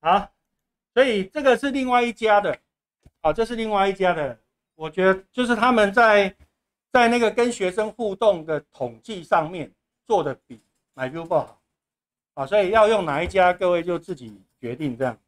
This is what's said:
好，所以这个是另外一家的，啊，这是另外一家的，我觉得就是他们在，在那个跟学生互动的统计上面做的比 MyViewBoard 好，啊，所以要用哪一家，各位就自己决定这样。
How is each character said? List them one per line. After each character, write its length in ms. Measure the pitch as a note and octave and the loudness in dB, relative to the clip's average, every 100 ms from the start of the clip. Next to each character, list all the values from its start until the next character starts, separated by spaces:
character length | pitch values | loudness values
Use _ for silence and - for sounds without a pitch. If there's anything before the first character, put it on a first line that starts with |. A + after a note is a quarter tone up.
好， 300 | D#3 F#3+ F#3 _ _ _ _ _ _ | 2 0 -2 _ _ _ _ _ _
所 100 | - | 0
以 220 | C4+ G#3+ F#3+ | 0 0 -4
这 160 | D4+ | -2
个 160 | C#4 A#3 | 0 2
是 140 | C#4 | 0
另 180 | C4+ B3+ | -4 0
外 100 | B3 | 0
一 140 | A#3+ | 0
家 260 | - A3 G#3 | -2 2 2
的， 160 | F#3+ C3+ _ _ _ _ _ _ | 2 -6 _ _ _ _ _ _
啊， 120 | D#3 | -4
这 100 | D#3+ | -2
是 120 | A3+ A#3 | -4 -4
另 160 | A3 | -2
外 180 | G#3 G3 | 0 0
一 40 | |
家 200 | F#3+ F#3 | 0 0
的， 240 | E3 C#3 A#2 _ _ _ _ | 0 -6 -10 _ _ _ _
我 120 | D#3 | -10
觉 240 | D#3 F#3+ | 0 0
得 120 | F#3+ _ | 0 _
就 120 | - B3 | -6 -2
是 80 | A3+ | 0
他 160 | A#3+ | 2
们 200 | A#3+ G3+ | 2 2
在， 440 | G3 A3+ G#3 G3 - _ _ _ _ _ | 4 4 4 2 -6 _ _ _ _ _
在 160 | B3+ A#3 | 2 2
那 100 | A#3+ | 2
个 140 | A3+ | 0
跟 200 | G#3+ A#3+ | 0 -2
学 200 | A#3 F#3 | -2 -4
生 200 | F3+ G#3+ | -4 -6
互 240 | - A3 F#3+ | -6 -8 0
动 300 | A3 F3+ D#3 | 0 0 -4
的 140 | D3+ _ | -8 _
统 300 | _ B2 A2+ | _ -10 -10
计 220 | - G3+ | -14 -14
上 260 | D#3+ F3 E3+ | -2 -2 -2
面 200 | F3+ C3+ _ _ _ _ | -8 -14 _ _ _ _
做 180 | G#3 | -2
的 100 | D3 C3 _ | -2 -8 _
比 160 | A#2 _ _ _ | -20 _ _ _
MyViewBoard 340 | - C3 D#3+ E3 | -10 -10 -10 -4
好， 340 | E3 A#2 _ _ _ _ _ _ _ _ - | -2 -4 _ _ _ _ _ _ _ _ -10
啊， 100 | C3+ | -2
所 160 | G#3 | 0
以 80 | F#3 | 2
要 180 | A3 G#3+ | 4 4
用 160 | A3 | 2
哪 200 | E3+ C#3+ | -2 -4
一 40 | F3 | -2
家， 240 | G3 F3+ | 2 2
各 200 | F3+ F#3 | 2 0
位 100 | F3 | 0
就 160 | E3+ E3+ | -2 -6
自 160 | E3+ | -8
己 260 | D#3 A#2+ G2+ _ _ | -14 -14 -20 _ _
决 160 | B2 B2+ | -12 -8
定 200 | D3+ A#2 | -8 -4
这 80 | |
样。 140 | C3 - | -6 -6